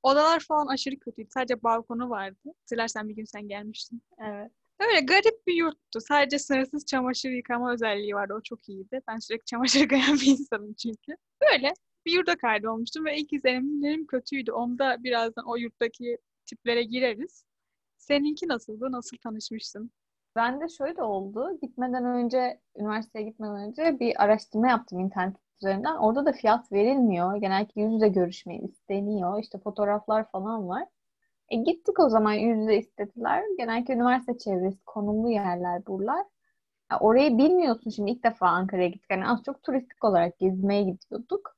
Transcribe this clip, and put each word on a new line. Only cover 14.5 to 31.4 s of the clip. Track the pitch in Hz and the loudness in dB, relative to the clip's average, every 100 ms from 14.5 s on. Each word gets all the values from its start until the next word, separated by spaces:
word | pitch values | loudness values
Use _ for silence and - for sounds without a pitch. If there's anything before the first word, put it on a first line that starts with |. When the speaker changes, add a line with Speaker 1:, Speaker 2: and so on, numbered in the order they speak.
Speaker 1:
Onda | 226 240 247 269 247 | -4 -4 0 0 0
birazdan | 247 240 226 226 - | -2 -2 -2 -6 -6
o | 233 | -6
yurttaki | 240 _ 233 - 240 240 _ _ - | -6 _ -4 -4 -8 -8 _ _ -20
tiplere | 226 233 240 | -8 -2 0
gireriz. | 240 247 254 214 330 _ _ _ _ _ _ _ | 0 0 0 -2 -10 _ _ _ _ _ _ _
Seninki | _ 285 294 302 339 | _ 0 2 -2 -4
nasıldı? | 240 - 214 262 | -4 -6 -8 -6
Nasıl | 247 240 240 | -6 -10 -14
tanışmıştın? | 233 220 - 220 - 202 233 _ _ _ _ 226 | -10 -10 -10 -10 -12 -12 -14 _ _ _ _ -2
Speaker 2:
Ben | 233 269 | -2 -2
de | 330 | -8
şöyle | - 277 339 | -6 -8 -4
oldu. | 240 196 196 208 302 339 | -4 -4 -6 -6 -6 -6
Gitmeden | 247 247 254 254 247 | -10 -6 -4 -2 -2
önce, | 247 240 254 247 247 _ - | 0 0 0 -2 -4 _ -8
üniversiteye | 208 214 220 220 214 | -4 -4 -6 -10 -10
gitmeden | 220 214 202 | -10 -10 -8
önce | 208 233 330 269 | -10 -2 -2 0
bir | 233 - | 0 2
araştırma | 208 214 - 220 247 | 4 4 2 2 4
yaptım | 240 240 180 | 2 0 -4
internet | 190 196 185 190 _ _ | -4 -2 -4 -4 _ _
üzerinden. | 196 196 262 320 | -2 0 -2 2
Orada | 220 247 294 | 2 4 0
da | |
fiyat | 277 220 233 - | 2 2 2 2
verilmiyor. | 202 220 269 233 180 180 202 | 2 4 4 4 4 0 0
Genellikle | 196 190 208 - | 0 0 0 -2
yüz | 214 | 0
yüze | 226 214 | 4 4
görüşme | 190 175 185 - 170 | 4 0 -2 -12 -10
isteniyor. | - _ _ 196 202 208 180 208 | -12 _ _ -4 -2 -2 -2 -4
İşte | 220 190 | -6 -10
fotoğraflar | 208 196 202 208 208 214 220 | -10 -2 0 0 0 -2 0
falan | 190 196 226 185 | -6 -6 -6 -4
var. | 202 370 _ _ _ _ _ | -6 -8 _ _ _ _ _